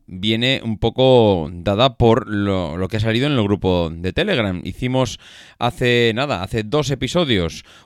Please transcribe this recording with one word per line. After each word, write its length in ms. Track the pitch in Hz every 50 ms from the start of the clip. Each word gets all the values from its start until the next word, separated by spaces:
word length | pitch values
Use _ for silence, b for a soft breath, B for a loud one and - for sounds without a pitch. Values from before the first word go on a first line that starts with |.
| _
viene 540 | - 87 92 98 110 113 113 120 131 135 - -
un 160 | 113 107 92
poco 720 | 120 113 - 123 131 131 127 120 113 104 98 85 78 80 90
dada 440 | 87 85 104 101 104 127 135 120
por 320 | - 123 113 113 - - 107
lo, 480 | 107 101 101 101 95 92 87 76 76
lo 120 | 90 95 90
que 100 | - 107
ha 20 |
salido 260 | 110 113 110 120 135
en 60 | 147 147
el 100 | 123 104
grupo 480 | 101 101 87 - 92 90 87 85 80
de 220 | 82 82 87 92 87
Telegram. 480 | 143 175 208 185 123 107 98 90 87 -
Hicimos 540 | 90 85 - 127 127 127 131 127 - - - B B B B B B B B
hace 540 | 120 120 - - 127 123 120 120 117 113 107
nada, 280 | 117 143 147 120 87 95
hace 200 | - - 113 107
dos 280 | 107 147 151 139 127
episodios, 760 | 143 - 135 120 - 175 170 135 113 95 85 80 - - - B B B B